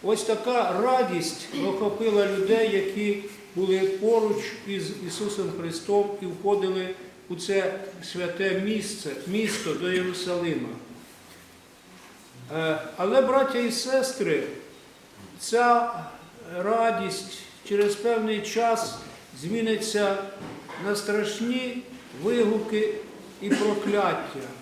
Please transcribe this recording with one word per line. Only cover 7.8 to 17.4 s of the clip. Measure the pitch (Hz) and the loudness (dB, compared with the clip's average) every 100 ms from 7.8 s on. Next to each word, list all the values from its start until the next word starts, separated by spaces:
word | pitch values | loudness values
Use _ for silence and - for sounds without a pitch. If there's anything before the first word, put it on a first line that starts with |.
| - 175 | -10 -12
святе | - 175 175 175 190 185 202 | -10 -4 -4 0 0 2 0
місце, | 220 - - - - 180 | 0 -2 -6 -6 -6 -2
місто | 202 220 - 170 | 0 0 -2 -2
до | 139 180 | -2 0
Єрусалима. | 185 180 180 180 175 170 147 - - - - - - - - - - - - - - - - - 123 123 156 | 0 0 -4 -2 -2 0 -2 -4 -10 -14 -18 -20 -20 -20 -20 -20 -20 -20 -20 -20 -20 -20 -20 -20 -20 -8 -4
Е, | 160 156 - - | 0 -2 -4 -2
але, | 185 262 | 4 4
браття | 254 269 269 247 | 6 4 4 2
і | 240 | 0
сестри, | 233 254 262 - - 175 143 - - - - - - - - - - | -2 2 2 2 -2 0 0 -2 -10 -16 -20 -20 -20 -20 -20 -20 -12
ця | - 226 240 233 233 - - - - - 165 180 | 0 4 6 4 2 -4 -10 -14 -20 -20 -10 -4
радість | 190 226 226 185 196 - - - | 0 4 4 2 -2 -6 -10 -14